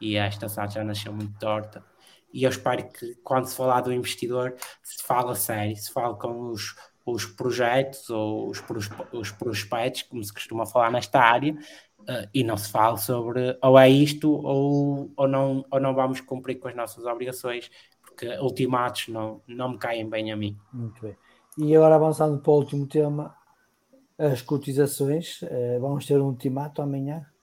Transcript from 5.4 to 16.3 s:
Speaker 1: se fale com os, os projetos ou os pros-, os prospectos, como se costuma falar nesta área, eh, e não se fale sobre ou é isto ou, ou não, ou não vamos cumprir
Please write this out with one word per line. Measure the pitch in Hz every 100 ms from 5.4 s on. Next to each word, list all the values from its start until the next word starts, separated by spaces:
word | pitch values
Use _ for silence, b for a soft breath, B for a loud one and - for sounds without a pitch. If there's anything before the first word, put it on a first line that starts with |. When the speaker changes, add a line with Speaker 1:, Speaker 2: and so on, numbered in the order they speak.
| - 110 107 107
Speaker 1:
se | -
fale | 131 120 101
com | 123 120 120
os, | 107 - B B _
os | - 117
projetos | - - 123 120 120 127 139 - -
ou | 113 107 110 107
os | 98
pros-, | - 117 101 - -
os | 120 104
prospectos, | - 120 101 - 117 110 -
como | - 123
se | 104
costuma | - - 113 110
falar | 127 117
nesta | 123 - 139
área, | 117 123 143 156 B B B _ -
eh, | 123 101
e | 135
não | 113 104
se | -
fale | 117 110 110
sobre | - 120 117 123 127 -
ou | 135 131
é | 131
isto | 139 147 147 156
ou, | 143 135 139 143 143 143 139 143 -
ou | 135
não, | 135 135 135 135
ou | 135
não | 135
vamos | 131 131 131
cumprir | -